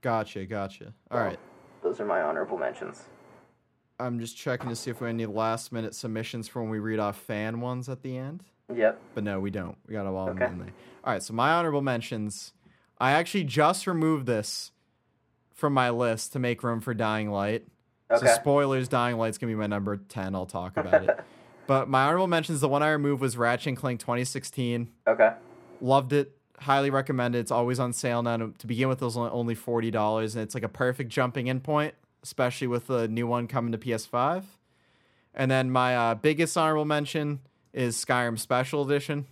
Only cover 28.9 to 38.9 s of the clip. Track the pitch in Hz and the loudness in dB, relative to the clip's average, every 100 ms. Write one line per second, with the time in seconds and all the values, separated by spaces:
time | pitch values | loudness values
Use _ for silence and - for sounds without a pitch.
28.9 | 131 127 120 117 120 117 117 - 117 117 | 2 -2 -2 -2 -2 -2 -4 -2 -2 0
29.9 | 113 104 110 110 113 110 123 110 - 127 | 0 2 2 -2 -4 -6 -6 -6 0 0
30.9 | 127 123 - 127 127 123 131 131 147 151 | 0 -4 0 0 0 -2 -2 0 0 0
31.9 | - _ _ - - 127 127 131 120 - | -6 _ _ -16 0 0 0 -2 -2 0
32.9 | 127 113 113 120 120 120 131 120 113 120 | 0 0 -2 0 -2 -2 -2 -2 -4 -2
33.9 | 113 - 123 131 180 196 _ _ _ _ | -4 -2 0 0 0 -6 _ _ _ _
34.9 | _ _ _ _ - 131 131 131 131 127 | _ _ _ _ -2 2 4 4 4 4
35.9 | 123 117 113 151 151 165 - 160 156 151 | 4 2 4 2 2 2 2 2 2 2
36.9 | 151 147 160 147 143 - _ _ - 123 | 0 0 -2 -2 -4 -8 _ _ -2 -2
37.9 | 117 - 127 120 113 - 127 131 147 139 | -2 0 2 2 -2 0 0 2 0 0